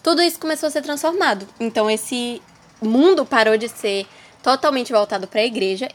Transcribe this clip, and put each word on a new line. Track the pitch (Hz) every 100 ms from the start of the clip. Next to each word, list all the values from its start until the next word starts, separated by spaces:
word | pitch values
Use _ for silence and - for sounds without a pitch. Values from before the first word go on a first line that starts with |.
tudo | - 330
isso | 349 339
começou | 320 311 311
a |
ser | 294
transformado. | 285 294 311 349 320 208 196 -
Então | 226 220 214
esse | 214 - 247 240 240 - _ _ _
mundo | 220 233 330 370 254
parou | 247 220 220
de | 226
ser | - 214 196 196 - - _
totalmente | - 262 311 269 247
voltado | 226 208 202 185
pra | -
igreja | 226 226 190 190 254